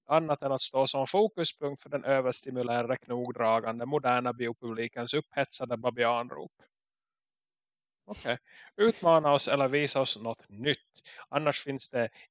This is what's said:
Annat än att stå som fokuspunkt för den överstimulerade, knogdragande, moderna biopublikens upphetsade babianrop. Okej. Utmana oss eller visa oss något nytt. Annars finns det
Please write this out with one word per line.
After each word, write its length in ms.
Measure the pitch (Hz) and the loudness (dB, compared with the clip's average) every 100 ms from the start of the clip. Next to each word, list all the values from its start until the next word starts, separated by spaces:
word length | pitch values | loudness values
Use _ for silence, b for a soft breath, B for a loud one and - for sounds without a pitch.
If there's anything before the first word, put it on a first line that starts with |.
| - | 0
Annat 360 | 156 160 143 | 0 2 -2
än 80 | 139 | -2
att 100 | 135 | -2
stå 260 | - 135 131 | -2 0 0
som 200 | 143 131 | 0 0
fokuspunkt 760 | 190 214 - 165 - 143 143 | 2 2 0 -6 -4 -8 -8
för 60 | - | -8
den 140 | 143 | -4
överstimulerade, 960 | - 135 127 120 135 127 123 120 117 131 | 0 0 0 -2 -6 -4 -2 0 0 -4
knogdragande, 880 | - 123 123 117 113 113 113 113 123 | -4 -6 -4 0 2 2 0 -4 -2
moderna 480 | 147 131 123 123 | 0 2 2 0
biopublikens 800 | 120 120 117 120 113 117 127 120 | -2 -4 -6 -8 -6 -6 -6 -4
upphetsade 640 | 147 - - 135 - 123 117 | -4 -2 -4 -4 -6 -6 -4
babianrop. 760 | 123 120 117 120 123 147 147 _ _ _ _ _ _ _ _ _ _ _ _ _ _ _ - | -4 0 0 0 -4 -10 -14 _ _ _ _ _ _ _ _ _ _ _ _ _ _ _ -18
Okej. 320 | - 127 123 B B B - | -8 -6 -6 B B B 2
Utmana 580 | 220 - 175 165 151 | 2 4 6 6 8
oss 140 | 143 - | 4 4
eller 200 | 139 135 | 2 2
visa 340 | 143 147 139 | 2 0 0
oss 160 | 131 107 | -2 -4
något 320 | 113 113 - | -6 -8 -12
nytt. 520 | 101 135 135 _ _ B B - | -6 -2 -2 _ _ B B -6
Annars 340 | 143 151 - | -2 0 -2
finns 260 | 143 135 - | -4 -8 -4
det 200 | 127 113 b b | -2 -2 b b